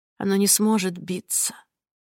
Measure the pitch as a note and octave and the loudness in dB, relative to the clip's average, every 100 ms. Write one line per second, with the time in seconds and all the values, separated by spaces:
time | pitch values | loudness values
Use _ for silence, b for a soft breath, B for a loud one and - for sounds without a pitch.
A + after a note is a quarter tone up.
0 | _ _ G3 G3 G3+ - G#3+ A3 F#3 F3 | _ _ 0 2 2 4 2 2 0 -6
1 | E3 F3+ - - - - _ _ _ _ | -8 -8 -6 -4 -4 -8 _ _ _ _